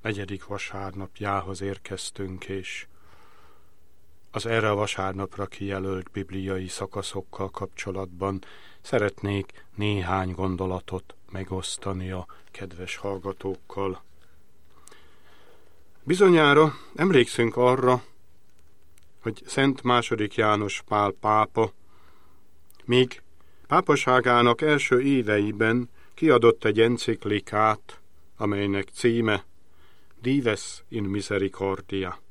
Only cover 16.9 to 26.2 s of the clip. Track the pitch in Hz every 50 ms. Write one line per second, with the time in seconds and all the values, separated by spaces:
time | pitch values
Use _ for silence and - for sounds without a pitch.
16.9 | - - 160 190 175 135 120 - - - 117 113 - 120 123 123 127 123 127 127
17.9 | 127 127 - - - - - - - - - - - - - - - - - -
18.9 | - - - - - - - 110 107 - - - - 135 135 139 131 - - 123
19.9 | 123 120 113 - 120 107 104 101 - - 110 107 107 101 104 101 - - - -
20.9 | 107 104 104 101 95 - - 107 107 107 107 104 - 113 110 110 - - - -
21.9 | - - - - - - - - - - - - - - - - - - - -
22.9 | 120 127 131 123 - - - - - - - - - - - - 147 175 185 -
23.9 | 147 139 - 131 127 127 117 127 120 120 120 120 120 - 151 151 151 139 - -
24.9 | 131 123 131 139 139 131 117 104 107 104 101 107 101 104 113 110 117 123 123 -
25.9 | - - - - - -